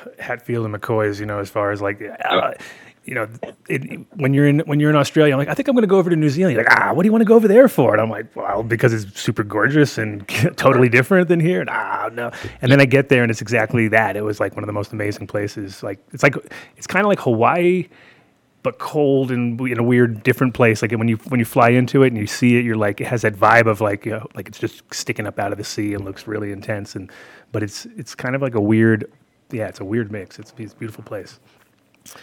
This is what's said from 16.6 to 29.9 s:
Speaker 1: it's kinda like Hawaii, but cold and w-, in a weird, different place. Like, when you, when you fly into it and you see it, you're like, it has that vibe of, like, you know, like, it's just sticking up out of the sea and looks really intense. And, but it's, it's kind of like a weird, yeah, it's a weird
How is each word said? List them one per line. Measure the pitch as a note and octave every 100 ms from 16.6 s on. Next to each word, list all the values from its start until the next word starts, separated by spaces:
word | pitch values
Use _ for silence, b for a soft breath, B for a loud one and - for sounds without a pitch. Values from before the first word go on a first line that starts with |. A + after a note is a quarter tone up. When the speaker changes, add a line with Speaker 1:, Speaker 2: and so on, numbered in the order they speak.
| B _
Speaker 1:
it's | -
kinda | F#3 G#3
like | G3
Hawaii, | - A2 A#2 E3 F3 F3+ - b b b b _ _ _
but | C3 -
cold | - D3+ C#3+ C#3 C3
and | B2 A#2+ A#2
w-, | B2+
in | A#2+
a |
weird, | A#2 B2 A#2+ A2
different | C3 A#2+ C3
place. | - A#2+ G#2+
Like, | A2+
when | A#2 A#2
you, | A2+ -
when | B2+
you | A2+
fly | C3 A#2+
into | B2 B2 C#3
it | C3
and | A2+
you | G#2
see | - B2 A#2+
it, |
you're | A#2+ A2
like, | G#2 G2+
it | B2
has | A#2+
that | G#2+
vibe | G2 G#2+ A#2 A2+
of, | G#2
like, | G#2+ G2+ A2
you |
know, | A2+ A2+ -
like, | F#2+
it's | -
just | - - _
sticking | - - A#2 G#2
up | -
out | G2+
of | G2+
the | G#2
sea | - G#2
and | G2+ G2
looks | G2 -
really | G#2+ G#2
intense. | G2 G2 G#2+ G2+ G#2
And, | F#2 B B B B
but | A2
it's, | G#2 - - A3
it's | B2+ -
kind | C3 C3+
of |
like | C3+ A2+
a |
weird, | G#2 A2 A2+ A2 - _ _ _ _
yeah, | A#2 G2+
it's | -
a |
weird | G2